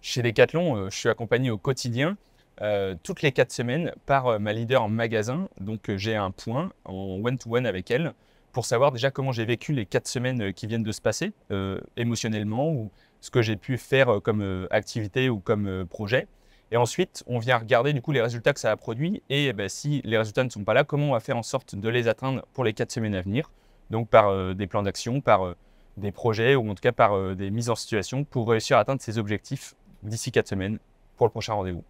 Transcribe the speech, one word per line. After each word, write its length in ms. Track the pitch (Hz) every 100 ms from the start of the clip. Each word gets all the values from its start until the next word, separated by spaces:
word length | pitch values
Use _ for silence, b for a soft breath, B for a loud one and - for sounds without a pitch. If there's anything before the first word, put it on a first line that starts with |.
Chez 220 | - -
Decathlon, 520 | 120 113 123 160 175
euh, 160 | 117 95
je 60 | -
suis 140 | 120
accompagné 400 | 110 113 120 131
au 80 | 107
quotidien, 580 | - 131 127 117 147 202 b b b -
euh, 320 | 107 101 98 90
toutes 180 | - 185
les 120 | 151
quatre 200 | - 127
semaines 400 | - 120 135 160 - -
par, 200 | 139 127
euh, 120 | 110
ma 160 | 107
leader 280 | 107 113 131
en 60 | 110
magasin. 640 | 110 117 110 107 131 190 -
Donc, 300 | 95 110 -
euh, 80 | 98
j'ai 180 | 101 110
un 140 | 98
point 420 | 95 - 120 180 - -
en 340 | 95 98 92
one-to-one 440 | 113 127 117 117 127
avec 240 | 92 92
elle 240 | 120 160 - b b b
pour 120 | -
savoir 260 | 117 117 143
déjà 200 | 127 131
comment 220 | 131 135
j'ai 120 | 117
vécu 300 | 110 120 -
les 100 | 147
quatre 240 | 104 127 -
semaines, 360 | - 123 127
euh, 80 | 101
qui 140 | 95 110
viennent 160 | 113
de 100 | 110
se 100 | 104
passer, 320 | - 107 180 - _
euh, 280 | 98 95 95 - -
émotionnellement 720 | 120 113 120 107 104 107 151
ou 200 | 151 107 b b b
ce 100 | -
que 120 | 131
j'ai 140 | 110 -
pu 200 | - 131
faire, 380 | - 135 131
euh, 60 | 101
comme, 200 | 110 107
euh, 260 | 98 92 92
activité 580 | 107 104 - 104 127 131
ou 120 | 113
comme, 280 | 92 110 101
euh, 160 | 95
projet. 420 | 92 - 104 123 - _ b b b
Et 80 | 117
ensuite, 440 | 120 - 185 - -
on 120 | 123
vient 200 | 113 127
regarder 340 | 110 120 131
du 80 | 147
coup 120 | 123
les 100 | 135
résultats 320 | 117 120 131
que 60 | 143
ça 100 | 120
a 60 | 107
produit 460 | - 117 160 208 _
et, 200 | 139 143
eh 40 |
ben, 160 | 104 98
si 320 | - 143 147
les 120 | - 110
résultats 260 | 110 104
ne 60 | 127
sont 160 | 107
pas 80 | 101
là, 120 | 110
comment 260 | 147 143 147
on 20 |
va 80 | 123
faire 160 | - 120
en 60 |
sorte 320 | 110 131 -
de 140 | 101 107
les 180 | 120 117
atteindre 380 | 110 131 135 -
pour 100 | -
les 80 | 120
quatre 200 | 107 117
semaines 220 | - 110
à 60 | 98
venir. 300 | 92 110 - b b b _
Donc 180 | 110 113
par, 200 | 117 104
euh, 260 | 98 92
des 120 | 92 98
plans 160 | 110
d'action, 380 | 98 92 - 131
par, 240 | 135 104
euh, 120 | 92 87 b b b -
des 120 | 101
projets 440 | 95 120 107 113
ou 160 | 139 107
en 40 |
tout 60 | 95
cas 100 | 123
par, 240 | 120 117
euh, 200 | 101 95
des 160 | 95 98
mises 180 | 107 117
en 60 |
situation 500 | 113 - 110 92 131
pour 240 | 147 131 113
réussir 300 | 113 - 127
à 20 |
atteindre 220 | 107 135
ces 160 | - 110
objectifs 560 | 104 104 - 135 - - _ -
d'ici 300 | 107 113 -
quatre 160 | 117 -
semaines 300 | 98 95 107 _ _ _ _
pour 80 | 117
le 40 |
prochain 220 | 113 101
rendez-vous. 320 | 107 95 87 -